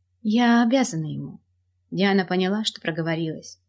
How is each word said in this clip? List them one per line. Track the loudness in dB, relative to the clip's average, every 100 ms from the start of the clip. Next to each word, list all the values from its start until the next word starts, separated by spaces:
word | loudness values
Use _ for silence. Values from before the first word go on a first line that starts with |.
| _ _
"Я | -2 2 4 4
обязана | 4 2 2 0 -4
ему". | -8 -10 -14 _ _ _ _ _
Диана | 0 2 2 2
поняла, | 0 0 -2 -4
что | -6
проговорилась. | -6 -4 -2 -2 -4 -6 -12 -20